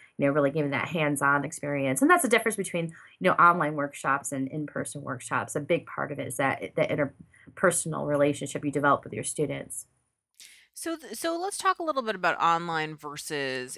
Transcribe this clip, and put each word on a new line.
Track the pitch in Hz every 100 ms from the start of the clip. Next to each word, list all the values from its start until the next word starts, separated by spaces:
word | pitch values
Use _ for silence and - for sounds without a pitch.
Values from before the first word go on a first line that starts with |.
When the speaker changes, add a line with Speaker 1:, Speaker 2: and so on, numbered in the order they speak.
| - -
Speaker 1:
you | 139
know, |
really | 147 139
giving | 156 143
that | 135 -
hands-on | 170 151 147 143 143 143
experience, | - 147 143 135 135
and | 294
that's | 349
the | 262
difference | 226 226 208
between, | 190 175 165 - - -
you | 185
know, |
online | - 175 175 151 151
workshops | 143 - 156 139 -
and | 139 135
in-person | 156 147 - 139 147
workshops, | 139 123 - 131 104 160
a |
big | 147 170 -
part | - 139
of | 139
it | 135
is | -
that, | 135 - 98 -
that | 151
interpersonal | 151 135 - - _ - - 185 165 165 151 147
relationship | 147 143 143 143 147 143
you |
develop | 139 143 139 -
with |
your | -
students. | 123 - 143 139 - - - _ _ _ _ _ - - _ -
Speaker 2:
So | 339 320
th-, | 254 220
so | 330 339
let's | 370 -
talk | 381 370
a |
little | 330 277
bit | 226 196
about | 175 151
online | 165 170 170 165 156 151
versus | 147 147 - 151 135 131 127